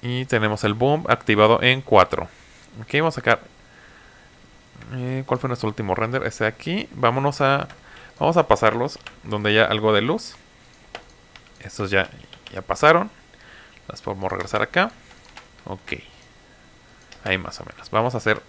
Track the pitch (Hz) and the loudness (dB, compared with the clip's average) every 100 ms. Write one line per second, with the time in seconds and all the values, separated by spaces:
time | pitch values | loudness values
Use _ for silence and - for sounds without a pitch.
0 | 120 123 131 117 107 107 107 107 131 156 | -4 -4 0 0 2 0 -2 2 2 2
1 | 170 120 - 107 107 117 123 131 - 104 | 2 0 2 4 6 6 4 0 4 6
2 | 90 - 85 - - - - - 110 143 | 6 2 -6 -14 -20 -20 -20 -18 -4 0
3 | 160 151 120 113 - - - - - - | 0 -2 0 0 -2 -20 -20 -20 -20 -20
4 | - - - - - - - - 113 127 | -20 -20 -20 -20 -20 -20 -20 -20 -14 -10
5 | 123 131 135 127 127 120 110 107 104 92 | -6 -6 -2 -2 -2 -2 -4 -4 -2 0
6 | 110 127 113 - 110 - - 190 - - | 0 -2 -4 -2 -4 -2 -6 -6 -6 -2
7 | 120 127 143 139 139 139 - - - - | 0 0 -2 0 0 0 -4 -14 -20 -20
8 | - - 156 170 156 104 110 113 131 - | -20 -2 0 2 2 2 2 0 -6 -8
9 | - - 110 104 104 107 110 107 110 104 | -20 -20 -8 -4 2 4 4 2 2 2
10 | 117 214 - - - - - - - - | 2 -2 -6 -18 -20 -20 -20 -20 -20 -20
11 | - - - - - - - - 98 98 | -20 -20 -20 -20 -20 -20 -16 -6 0 0
12 | 95 - - - - 95 95 98 147 165 | 0 -8 -20 -20 -14 -14 -6 2 4 4
13 | 214 - - - - - - - - - | 2 -10 -20 -20 -20 -20 -20 -20 -18 -12
14 | - 98 95 92 95 107 104 175 214 - | -10 -6 -6 -6 -4 -2 0 0 -2 -4
15 | - - - - - - - 95 - - | -20 -20 -20 -20 -20 -20 -14 -14 -10 -12
16 | - - - - - - - - - - | -12 -20 -20 -20 -20 -20 -20 -20 -20 -20
17 | - - 107 95 82 - - - - 110 | -20 -14 -4 -4 -4 -14 -16 -18 -4 0
18 | 120 120 107 107 | 0 -2 -2 -2